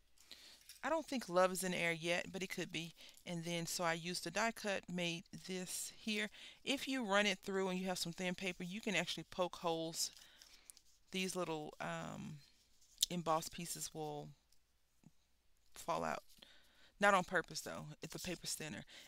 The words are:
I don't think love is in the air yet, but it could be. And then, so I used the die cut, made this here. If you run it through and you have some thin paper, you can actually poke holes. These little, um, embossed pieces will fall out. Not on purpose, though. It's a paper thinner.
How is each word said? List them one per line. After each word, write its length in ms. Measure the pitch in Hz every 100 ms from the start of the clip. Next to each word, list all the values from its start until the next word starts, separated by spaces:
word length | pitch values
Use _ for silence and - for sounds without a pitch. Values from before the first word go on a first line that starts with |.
| - - - - - - - -
I 60 | 262
don't 160 | 320 -
think 220 | 262 -
love 240 | 175 185
is 120 | 185
in 80 | 185
the 60 | 175
air 140 | 170
yet, 360 | 165 170 170 -
but 100 | 180
it 80 | 190
could 220 | - -
be. 220 | 160 165 - - - -
And 180 | 175
then, 220 | 165 170 165
so 180 | -
I 100 | 175
used 300 | 165 165 180
the 80 | -
die 220 | 190 226
cut, 300 | - 214 190 -
made 340 | 180 175 165 - 165 -
this 440 | 185 180 - - -
here. 320 | - 208 214 - - -
If 240 | - 269 -
you 160 | 262
run 220 | 214 196 208
it 140 | 185
through 240 | - 190 190
and 100 | 185
you 80 | 185
have 100 | 180
some 160 | 170
thin 200 | 170 185
paper, 300 | 180 190 175
you 160 | 180 202
can 160 | 226 175
actually 300 | 175 - 156
poke 280 | - 180 -
holes. 540 | 175 165 165 165 - - - - - - - - - - -
These 240 | 190 185 180
little, 380 | 165 156 151 -
um, 560 | 170 165 - - - 151 - - _ - - - -
embossed 420 | 175 165 160 -
pieces 420 | - 170 151 156
will 360 | 156 151 147 151 143 _ - _ _ _ _ - - _ _ _ _ - -
fall 280 | - 160 -
out. 180 | - - - - - - - - -
Not 140 | 202
on 100 | 196 180
purpose, 360 | 180 - 156
though. 240 | - - 151 147
It's 140 | 156 160
a 40 |
paper 280 | - 170 -
thinner. 380 | - 156 - - -